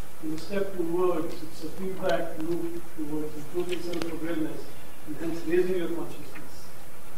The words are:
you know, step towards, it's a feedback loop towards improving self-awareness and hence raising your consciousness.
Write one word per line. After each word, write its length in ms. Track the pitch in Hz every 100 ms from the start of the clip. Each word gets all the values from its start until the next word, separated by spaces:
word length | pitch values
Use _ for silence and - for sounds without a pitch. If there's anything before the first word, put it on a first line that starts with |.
| - -
you 80 | 160
know, 60 | 156
step 400 | - 196 202 185
towards, 580 | 165 175 180 165 139 -
it's 220 | 151 -
a 40 | 156
feedback 680 | 165 190 185 185 165 151 151
loop 440 | 165 170 170 170 - -
towards 380 | 147 151 151 151
improving 440 | 147 175 175 170
self-awareness 800 | 175 175 165 151 160 160 147 139 - - - - -
and 100 | 151
hence 200 | 165 165 151
raising 300 | 175 180 185
your 120 | 165
consciousness. 760 | 165 139 - - - - - - - - - -